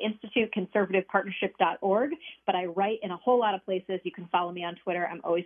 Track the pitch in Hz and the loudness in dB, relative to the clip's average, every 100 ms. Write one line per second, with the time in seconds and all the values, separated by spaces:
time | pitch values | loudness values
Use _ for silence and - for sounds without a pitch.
0 | 214 214 214 - 226 220 185 220 196 190 | -4 -6 -2 0 0 0 -2 0 2 2
1 | 185 196 196 185 190 - 175 175 196 202 | 2 0 0 -4 -4 2 0 2 2 2
2 | 277 320 - - - 185 180 170 196 220 | 2 -4 -12 -8 -2 -2 0 0 0 -2
3 | 190 175 - 247 220 190 - 185 190 185 | -6 -4 2 4 4 0 -2 -4 -2 -4
4 | 180 185 175 180 175 175 175 175 - 180 | -4 -10 -2 0 0 -4 -8 -6 -4 -2
5 | 170 170 170 170 | -2 -4 0 0